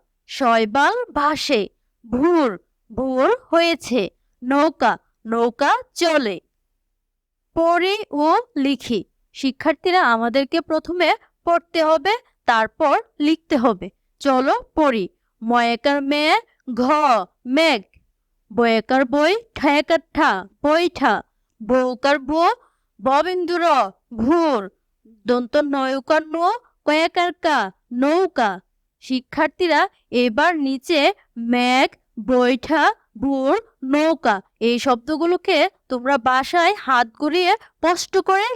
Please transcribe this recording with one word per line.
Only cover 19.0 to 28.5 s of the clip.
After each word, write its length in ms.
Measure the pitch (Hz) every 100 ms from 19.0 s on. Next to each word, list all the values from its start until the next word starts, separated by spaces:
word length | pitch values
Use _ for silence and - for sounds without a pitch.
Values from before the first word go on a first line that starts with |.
বই, 380 | 269 285 302 427 466
ঠায়াকার 440 | - 269 294 311 330 -
ঠা, 340 | - 294 196 190 _
বৈঠা। 600 | 285 311 349 - 269 196 - _ _ -
বউকার 560 | 214 254 254 254 277 294
বো, 320 | 262 311 349 494 _ _ _ _
ববিন্দুর, 600 | 208 277 320 370 339 349 339 277 196 - -
ভোর। 560 | 226 233 339 330 247 190 _ _ _ 220 226 208
দন্ত 300 | 247 247 294
নয়কার 680 | 294 277 262 269 254 311
ন, 300 | 311 320 349 466 _ _
কয়াকার 480 | - 302 339 359 349
কা, 400 | 349 330 277 196 - -
নৌকা। 680 | 240 277 330 370 - 220